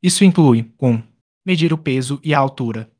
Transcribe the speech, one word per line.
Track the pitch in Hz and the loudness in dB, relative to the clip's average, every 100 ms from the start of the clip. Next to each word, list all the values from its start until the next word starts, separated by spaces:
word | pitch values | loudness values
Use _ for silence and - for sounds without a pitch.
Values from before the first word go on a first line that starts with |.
Isso | 180 - | -2 2
inclui: | 196 180 151 117 113 _ | 2 4 4 2 -2 _
um, | 131 113 113 _ _ _ | -2 -2 -6 _ _ _
medir | 185 180 165 | -6 -2 -2
o | 160 | -2
peso | 151 131 127 139 | -4 -4 -4 -8
e | 156 143 | -2 0
a | |
altura. | 135 - 120 110 110 | -2 -4 -8 -8 -14